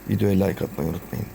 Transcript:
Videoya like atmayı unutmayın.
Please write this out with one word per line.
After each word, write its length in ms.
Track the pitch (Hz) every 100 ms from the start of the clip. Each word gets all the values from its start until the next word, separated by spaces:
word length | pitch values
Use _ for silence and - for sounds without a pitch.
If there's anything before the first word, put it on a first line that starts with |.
| -
Videoya 360 | 101 104 95 95
like 200 | - -
atmayı 240 | - 80
unutmayın. 380 | 87 - - -